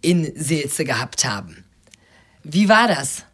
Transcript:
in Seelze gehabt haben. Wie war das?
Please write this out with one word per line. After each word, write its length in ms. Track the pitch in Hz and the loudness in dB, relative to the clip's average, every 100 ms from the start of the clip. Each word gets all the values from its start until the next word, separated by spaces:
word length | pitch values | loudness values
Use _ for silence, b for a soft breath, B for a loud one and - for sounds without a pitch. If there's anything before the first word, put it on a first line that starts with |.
in 320 | 160 175 156 - | 2 2 0 -6
Seelze 480 | 139 156 139 - 147 | -4 -2 -2 -4 -4
gehabt 380 | 107 120 - | -4 -4 -4
haben. 400 | 131 104 92 78 - _ _ b b b b b | -4 -4 -10 -20 -20 _ _ b b b b b
Wie 240 | 151 160 202 | -4 2 6
war 200 | 220 233 | 6 4
das? 360 | 151 139 - - | 0 -4 -10 -14